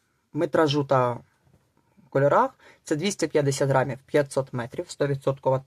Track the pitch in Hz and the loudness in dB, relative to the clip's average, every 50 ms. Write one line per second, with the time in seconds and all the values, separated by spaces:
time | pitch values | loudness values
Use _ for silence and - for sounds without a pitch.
0 | _ _ _ _ _ _ - - 147 143 - 165 160 147 143 147 139 139 139 127 | _ _ _ _ _ _ -6 -6 -4 0 2 2 2 2 2 0 0 2 2 2
1 | 123 123 120 123 - _ _ _ _ _ _ _ _ _ _ _ _ _ _ _ | 2 0 -2 -6 -10 _ _ _ _ _ _ _ _ _ _ _ _ _ _ _
2 | _ _ - 139 139 143 170 202 254 269 - _ - - - _ - - 160 147 | _ _ 0 2 2 4 4 4 2 0 -2 _ -20 -20 -20 _ -6 -4 -4 -2
3 | 175 208 196 - 165 151 - 156 139 139 135 - 143 135 135 135 123 139 135 - | -2 -4 -2 -2 -4 -2 0 0 0 0 0 0 0 0 2 0 0 -2 -6 -12
4 | _ _ - 147 143 139 - 135 135 - - 123 120 139 - - 180 - - - | _ _ 0 0 0 0 -2 -6 -6 -6 -6 -8 -8 -8 -8 -10 -10 -10 -6 -4
5 | 147 139 143 139 - 139 135 - - 135 131 131 - | -4 -2 -2 -4 -2 -4 -4 -2 -2 -2 -2 -2 -2